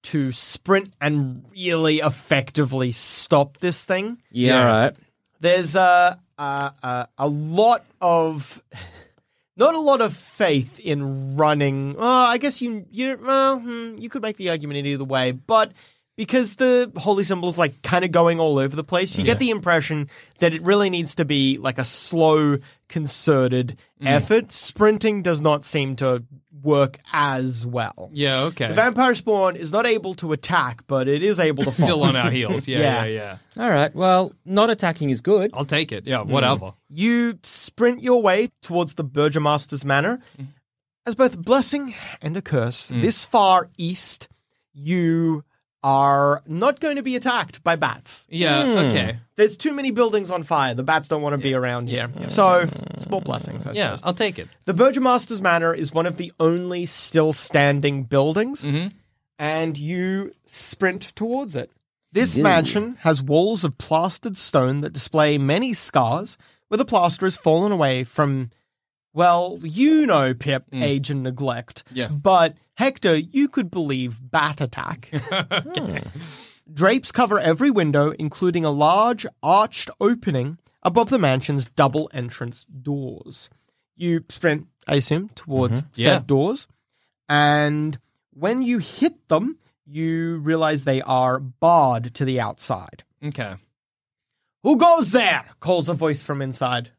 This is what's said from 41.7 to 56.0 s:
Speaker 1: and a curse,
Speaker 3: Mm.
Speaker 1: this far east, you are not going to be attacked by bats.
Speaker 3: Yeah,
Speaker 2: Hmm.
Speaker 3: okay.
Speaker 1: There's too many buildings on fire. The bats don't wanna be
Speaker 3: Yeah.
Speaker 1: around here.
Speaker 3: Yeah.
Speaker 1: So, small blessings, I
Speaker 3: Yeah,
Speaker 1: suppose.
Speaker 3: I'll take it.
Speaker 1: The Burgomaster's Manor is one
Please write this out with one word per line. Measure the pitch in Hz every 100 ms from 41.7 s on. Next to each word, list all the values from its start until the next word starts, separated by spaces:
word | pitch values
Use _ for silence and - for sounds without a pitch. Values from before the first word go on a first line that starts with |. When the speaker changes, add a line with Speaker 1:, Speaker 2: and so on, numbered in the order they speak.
| 285 269 214 - -
Speaker 1:
and | 151 170
a |
curse, | - 139 117 127 -
Speaker 3:
Mm. | 127
Speaker 1:
this | 170 - -
far | 240 196 185 175 -
east, | 165 180 - - - _ _ _ _
you | 143 143 180 170 165 165 156 147 _ _ _ 139
are | 135 139 139 143 143 151
not | 160 247 285
going | 320 285
to |
be | 262 254
attacked | 247 240 180 -
by | 170 165
bats. | 147 - - - -
Speaker 3:
Yeah, | 165 226 277
Speaker 2:
Hmm. | 285 214 143
Speaker 3:
okay. | 110 92 120 - -
Speaker 1:
There's | 214 214
too | 311
many | 285 269
buildings | 220 233 208 185
on | 180
fire. | 151 160 135
The | 127
bats | 135 156 151
don't | 156
wanna | 147 143
be | 135
Speaker 3:
Yeah. | 131
Speaker 1:
around | 127 123 120
here. | 120 120 131
Speaker 3:
Yeah. | -
Speaker 1:
So, | - 190 180 170 - - -
small | - 190
blessings, | - 120 - - -
I |
Speaker 3:
Yeah, | 208 160 98
Speaker 1:
suppose. | -
Speaker 3:
I'll |
take | 180 214 180
it. | 82 _
Speaker 1:
The | -
Burgomaster's | 175 254 262 254 247 240 220
Manor | 185 170 165
is | 165 151
one | 160